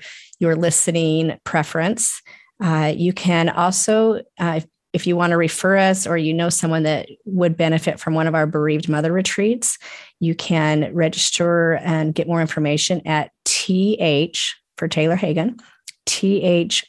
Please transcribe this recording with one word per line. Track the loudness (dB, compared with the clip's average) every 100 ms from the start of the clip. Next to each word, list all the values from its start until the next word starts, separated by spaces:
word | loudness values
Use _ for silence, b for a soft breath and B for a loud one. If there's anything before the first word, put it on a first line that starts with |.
| B B B -2
your | 0 2
listening | 2 2 0 0 2 2 0 -4 -4
preference. | -2 -2 -2 -2 -2 -4 -6 B B B -4
Uh, | 0 2 0 0
you | 0
can | 0 2 4 2
also, | 2 0 0 2 2 2 0 -6 -4
uh, | -2 -2
if, | -6 _ _
if | -4 0
you | 0
want | 2
to | 2
refer | 0 0 2 4
us | 4 2 0
or | -2
you | 0
know | 0 0
someone | 0 0 0
that | 0 -2 -6 -14 -6
would | 0 0 2
benefit | 2 0 0 -4
from | -2
one | 0 0
of |
our | 0 0
bereaved | 0 0 0 0
mother | 0 0
retreats, | 0 -2 0 0 0 -4 -6 B B B _
you | -2
can | -2 0 0 2 2 0
register | 0 0 0 -2 0 2 2 2 0
and | 0 0 0 -2
get | 0
more | 0
information | 0 0 0 0 0 -2 -2
at | -2 -4 _
T | -4 -2 0 2 2 2
H, | 2 2 0 -4 -8 -8 _ -8
for | -4
Taylor | 0 0 0
Hagan, | 0 0 -2 -4 B B B -12 -6
T | -2 0 2
H | 2 2 0 -4